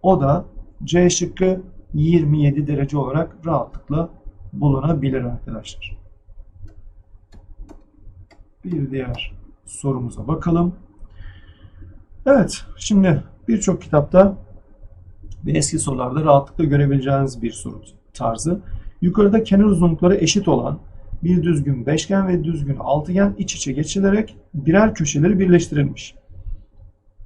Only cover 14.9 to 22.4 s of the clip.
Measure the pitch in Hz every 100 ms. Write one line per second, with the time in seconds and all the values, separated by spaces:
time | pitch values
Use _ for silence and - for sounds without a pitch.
14.9 | - - - - - - 156 147 156 143
15.9 | 127 123 139 156 139 - - 147 143 143
16.9 | 139 131 139 135 - 117 - - 104 -
17.9 | - _ - 117 113 160 196 - - -
18.9 | - 175 196 202 220 220 196 214 175 175
19.9 | 160 180 196 160 208 165 127 127 151 -
20.9 | - - - 165 175 165 151 139 123 117
21.9 | 160 - 196 190 175